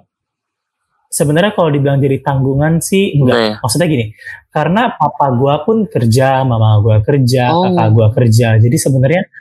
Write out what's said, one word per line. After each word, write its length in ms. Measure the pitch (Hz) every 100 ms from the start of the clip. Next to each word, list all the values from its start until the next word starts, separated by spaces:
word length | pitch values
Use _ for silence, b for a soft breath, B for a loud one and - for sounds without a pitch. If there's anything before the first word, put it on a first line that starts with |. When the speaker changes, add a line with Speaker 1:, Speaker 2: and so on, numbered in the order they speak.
| - _ _ _ _ _ _ _ _ _ _
Speaker 1:
sebenarnya 440 | - 147 151 208
kalau 180 | 208 165
dibilang 280 | 143 139 139
jadi 240 | 135 131
tanggungan 580 | 143 135 131 135 156 165
sih, 360 | - 196 196 147
enggak. 100 | 127
Speaker 2:
Enggak 80 | 120
ya? 140 | 110 107
Speaker 1:
Maksudnya 300 | 120 147 170
gini, 160 | 131 110 B B B B
karena 320 | 156 147 202 254
papa 340 | - 147 - 139
gua 220 | 120 139 151
pun 220 | - 220 208
kerja, 580 | 127 117 120 131 131
mama 340 | 131 113 110 107
gua 220 | 107 107
kerja, 420 | 107 147 123 127 123
Speaker 2:
Oh. 140 | 165 185
Speaker 1:
kakak 240 | 175 113
gua 180 | 110 107
kerja. 360 | - 120 110 117 110
Jadi 200 | 120 156
sebenarnya 460 | 156 135 135 175 - B